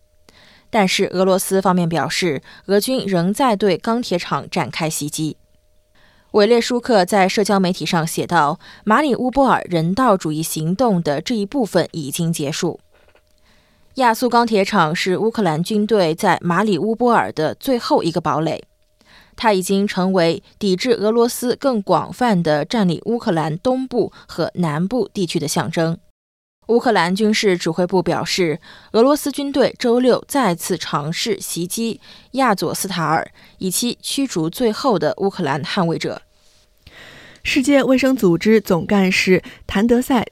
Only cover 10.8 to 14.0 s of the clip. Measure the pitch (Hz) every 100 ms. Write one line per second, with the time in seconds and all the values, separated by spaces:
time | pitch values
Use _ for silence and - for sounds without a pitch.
10.8 | 247 180 160 143 - 226 202 285 208 180
11.8 | - 165 143 156 165 165 139 - 170 -
12.8 | _ _ _ _ _ _ _ _ _ _
13.8 | _ -